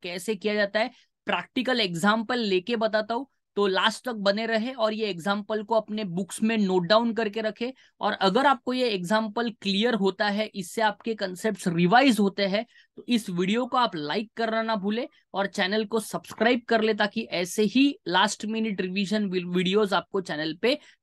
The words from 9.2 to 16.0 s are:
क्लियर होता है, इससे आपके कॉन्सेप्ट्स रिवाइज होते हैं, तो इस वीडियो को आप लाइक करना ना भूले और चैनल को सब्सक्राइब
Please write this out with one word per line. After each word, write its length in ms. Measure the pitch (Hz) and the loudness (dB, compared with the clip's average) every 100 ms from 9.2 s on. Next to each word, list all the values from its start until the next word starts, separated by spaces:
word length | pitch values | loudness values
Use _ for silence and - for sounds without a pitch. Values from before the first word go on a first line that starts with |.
| 220 220 240 - | 0 -4 -4 -4
क्लियर 320 | 196 196 233 | -2 0 2
होता 340 | 226 196 190 208 | 2 0 0 -2
है, 180 | 202 214 | 0 -4
इससे 360 | 196 175 - | -6 -8 0
आपके 320 | 214 208 233 220 | 0 0 -6 -4
कॉन्सेप्ट्स 520 | 190 180 220 202 185 | -6 -4 -4 -2 -2
रिवाइज 520 | 165 175 233 277 208 | 4 6 8 6 4
होते 240 | 196 190 | 2 0
हैं, 220 | 196 202 233 _ _ - | -2 -2 -6 _ _ -12
तो 80 | - | -2
इस 200 | 240 214 | -2 -2
वीडियो 360 | 180 185 226 254 | -2 0 0 0
को 120 | 254 | 0
आप 180 | 233 165 | 0 -2
लाइक 340 | 147 180 233 - | -4 -4 -6 -6
करना 240 | 226 220 | -2 -2
ना 140 | 226 214 | -2 -2
भूले 320 | 196 220 294 _ _ | -2 -4 -6 _ _
और 140 | 185 196 | -6 -4
चैनल 360 | 208 185 214 208 | -2 0 0 -2
को 140 | |
सब्सक्राइब 600 | 226 | -4